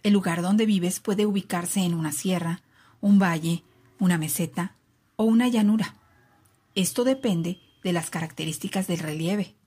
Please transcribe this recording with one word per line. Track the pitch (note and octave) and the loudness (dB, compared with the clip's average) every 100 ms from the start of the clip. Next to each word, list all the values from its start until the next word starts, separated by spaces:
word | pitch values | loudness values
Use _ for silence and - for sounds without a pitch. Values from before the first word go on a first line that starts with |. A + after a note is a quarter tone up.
El | G#3 | 4
lugar | G3+ F#3 E3+ | 2 2 -2
donde | F3+ G#3 A3 | 2 2 4
vives | G3 F3 F#3+ | 2 0 -2
puede | - G3 G#3+ | -4 0 0
ubicarse | G3 - F3 F3 G3+ | 0 -2 -6 -2 -2
en | F3+ | 0
una | E3+ D#3 | -2 -4
sierra, | D3+ F#3+ F3+ E3 F3 _ _ _ _ | -4 -2 -2 -2 -6 _ _ _ _
un | G3+ G3+ | 4 6
valle, | F#3+ E3 D#3+ E3+ _ _ _ _ | 4 0 -2 -4 _ _ _ _
una | F#3 E3+ | 0 2
meseta | D#3 - E3 - F3+ _ _ _ _ - | -2 -4 -4 -4 -8 _ _ _ _ -2
o | A3 | 2
una | A3+ B3 | 4 4
llanura. | A#3 G#3 A3 F3 - _ _ _ _ _ _ _ - | 2 2 2 -2 -8 _ _ _ _ _ _ _ -2
Esto | F3+ - | -2 0
depende | B3 C4 B3+ E3+ E3+ F#3 _ _ | 0 0 0 0 -2 -6 _ _
de | F#3 | -4
las | F3 D#3+ | -2 -4
características | E3 D#3+ - D#3+ D#3 G3 G3 F#3+ | -6 -8 -6 -8 -6 -6 -4 -2
del | E3+ | -4
relieve. | D#3 D3+ E3 G#3 G3+ _ | -4 -4 -2 -2 -4 _